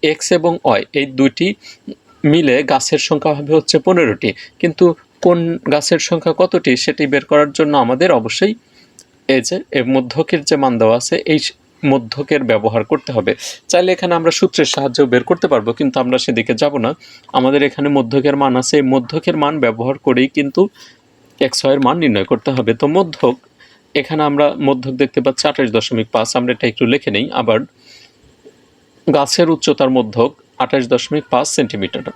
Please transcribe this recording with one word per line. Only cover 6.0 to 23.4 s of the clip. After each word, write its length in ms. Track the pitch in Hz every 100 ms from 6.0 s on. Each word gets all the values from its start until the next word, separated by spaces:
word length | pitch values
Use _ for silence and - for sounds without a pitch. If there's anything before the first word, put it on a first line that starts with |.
| -
সংখ্যা 240 | 165 165 156
কতটি 300 | 185 175 147 123
সেটি 200 | - 143 143
বের 100 | 139 -
করার 180 | 147 147 139
জন্য 160 | 151 143 120
আমাদের 240 | 131 180 127
অবশ্যই 340 | 110 - 202 226 _ _ _ - _ _ - 131
এই 60 | 117
যে 80 | 180 - 139
এই 60 | 120 131
মধ্যকের 460 | 123 156 156 160 143
যে 60 | 147
মান 100 | 135 117
দেওয়া 140 | 110 120
আছে, 160 | - 165 -
এই 60 | 151 - - _ _
মধ্যকের 580 | 147 135 113 139 139 147
ব্যবহার 400 | 120 110 110 113 107
করতে 200 | 147 - 117
হবে। 160 | 95 - - - -
চাইলে 180 | 175 185 180
এখানে 180 | 180 170
আমরা 120 | 165 -
সূত্রের 300 | 185 - 147
সাহায্যেও 380 | - 135 123 131
বের 100 | 123 -
করতে 180 | 170 175
পারবো, 160 | 127 107 117
কিন্তু 160 | 143 135
আমরা 140 | 127 127 -
সেদিকে 280 | 113 110 113
যাব 120 | 147 139 113
না। 60 | 160 - - - 131
আমাদের 240 | 131 139 139
এখানে 200 | - 143 139
মধ্যকের 380 | 117 139 143 139
মান 120 | 135 127
আছে, 120 | - 151
এই 80 | 131
মধ্যকের 420 | 131 117 160 180 156
মান 100 | 147 156 120
ব্যবহার 300 | 110 123 135 135
করেই 240 | 123 135 151
কিন্তু 240 | 139 170 202 - - _ _ _ _ -
এক্স, 200 | 131 -
ওয়াই 120 | 139 139
এর 60 | 127
মান 100 | 170
নির্ণয় 240 | 147 104 95
করতে 180 | 117 -
হবে। 200 | 131 113
তো 120 | 117 147 175
মধ্যক, 380 | 170 - 123 127